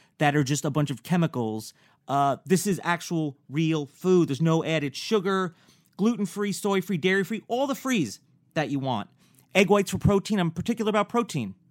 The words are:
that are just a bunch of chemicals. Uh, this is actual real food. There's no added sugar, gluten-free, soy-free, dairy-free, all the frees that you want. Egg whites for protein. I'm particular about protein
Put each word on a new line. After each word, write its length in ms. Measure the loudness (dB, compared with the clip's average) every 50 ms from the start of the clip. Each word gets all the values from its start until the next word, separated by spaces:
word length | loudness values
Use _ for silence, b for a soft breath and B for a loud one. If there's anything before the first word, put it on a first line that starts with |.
| b b b b
that 160 | 0 2 2
are 80 | 2 2
just 200 | 2 0 -2 -2
a 60 | -2
bunch 200 | 0 0 0 -2
of 120 | -2 -6 -4
chemicals. 720 | 0 0 2 2 0 0 -2 -4 -2 -4 -6 -8 -10 -16 b b b b b b
Uh, 300 | -2 0 2 2 2 0 -2 0
this 200 | 2 2 2 2
is 140 | 0 -2 -2 -2
actual 520 | -2 -2 -2 -4 -4 -4 -2 -2 -4 -6 _ _ -8
real 380 | -4 -2 0 0 0 -2 -4
food. 420 | -6 _ -4 2 4 4 6 4 4
There's 120 | 2 0
no 240 | 2 2 2 2 0
added 300 | 0 -2 -2 -2 -4 -6
sugar, 580 | -8 -6 -2 0 0 0 0 0 0 -2 -4 b b b b b b b b b 0
gluten-free, 540 | 0 2 2 0 -2 -4 -4 -4 -4 -4 -4
soy-free, 440 | -4 -2 0 0 0 0 -2 -2 0
dairy-free, 440 | 2 2 2 2 0 -2 -4 -8 -6 -4
all 180 | -2 -2 0
the 80 | -2 -2
frees 460 | -4 -2 -2 0 0 0 -2 -4 -12 _ _ _ _ _ _ -4
that 160 | -4 -2 -2
you 80 | -2 -4
want. 320 | -2 -2 -4 -4 -6 -8 _ b b b b b b b b
Egg 140 | 4 4 6
whites 200 | 4 2 2 0
for 80 | -2 0
protein. 400 | 2 2 2 2 0 0 -2 0
I'm 120 | 0 -2
particular 380 | -2 -4 -4 -4 -2 -2 -2 0
about 180 | 0 0 0 0
protein 460 | 0 -2 -2 -2 -2 -4 -4 -6 -8 _ _ _